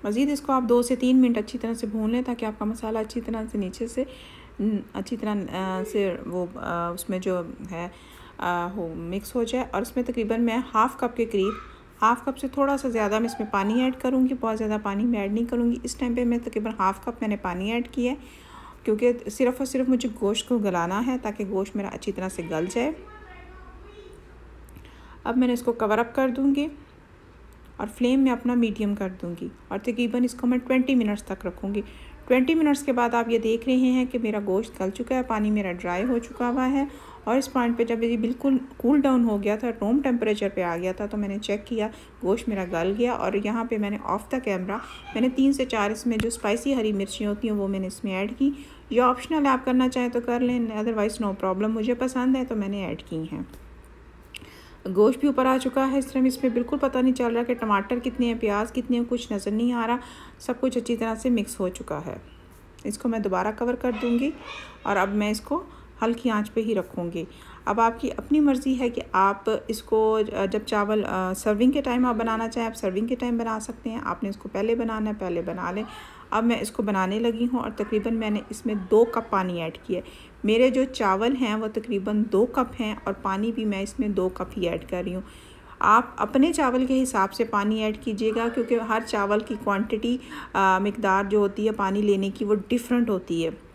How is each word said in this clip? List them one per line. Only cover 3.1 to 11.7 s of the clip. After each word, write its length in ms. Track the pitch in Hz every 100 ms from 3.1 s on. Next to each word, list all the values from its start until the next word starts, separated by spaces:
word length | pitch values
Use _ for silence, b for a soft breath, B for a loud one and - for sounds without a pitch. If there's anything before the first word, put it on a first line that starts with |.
| 247
तरह 240 | 226 226 220
से 120 | 214
नीचे 300 | 185 - 233
से, 180 | - 262 B B B B -
न-, 220 | 208 208 - -
अच्छी 220 | 202 226
तरह, 260 | 214 208
अ, 400 | 185 185 190 185
से 340 | 185 214 196 175 -
वो, 220 | 180 180 247
अ, 340 | - 170 170
उसमें 280 | 175 - 185
जो 340 | 190 180 165 - 180
है, 220 | 170 175 B B B B -
अ, 340 | 175 175 175 196
हो, 200 | 170 165
मिक्स 400 | 165 190 202 254
हो 80 |
जाए। 260 | 226 254 240 -
और 60 |
इसमें 240 | 240 - 247
तकरीबन 360 | 247 214 226
मैं 220 | 233 226 254
हाफ़ 300 | 220 240 -
कप 160 | - -
के 100 | 226
करीब, 280 | 202 190 214 -